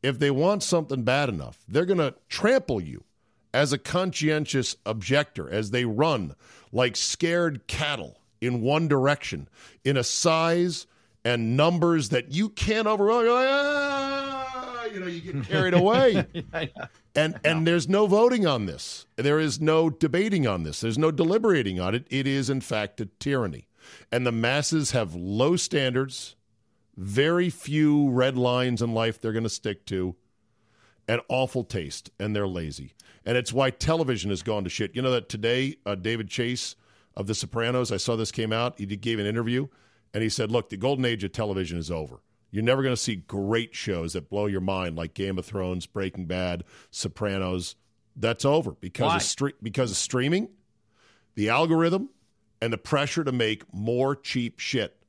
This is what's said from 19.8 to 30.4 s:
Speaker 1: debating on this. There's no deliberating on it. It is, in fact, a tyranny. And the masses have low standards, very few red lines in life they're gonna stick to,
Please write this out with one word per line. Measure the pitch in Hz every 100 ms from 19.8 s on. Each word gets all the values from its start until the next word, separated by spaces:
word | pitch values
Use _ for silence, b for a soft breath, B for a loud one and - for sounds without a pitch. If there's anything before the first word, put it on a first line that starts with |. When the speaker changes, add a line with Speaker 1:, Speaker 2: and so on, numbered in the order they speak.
| 165
Speaker 1:
debating | 151 160 165 214 196 131
on | 92
this. | 80 -
There's | 117 113
no | 156
deliberating | 147 165 208 220 170 104 92
on | 90
it. | 113 143
It | 131 135
is, | 139 127
in | 135
fact, | - 110 101 -
a | 104
tyranny. | _ 139 139 107 65 - B B B B
And | 120 127
the |
masses | 117 117 139 143 160 139
have | 127 104
low | 85 90 104 135 175
standards, | - 147 131 123 135 - - - _ _ _ _ _ -
very | 95 101 147 175 180
few | - - 151 151 147 143
red | 127 127 127
lines | 123 123 127 120
in | 117
life | 113 113 110
they're | 113
gonna | 110 113
stick | - 110 101 -
to, | 95 92 87 _ _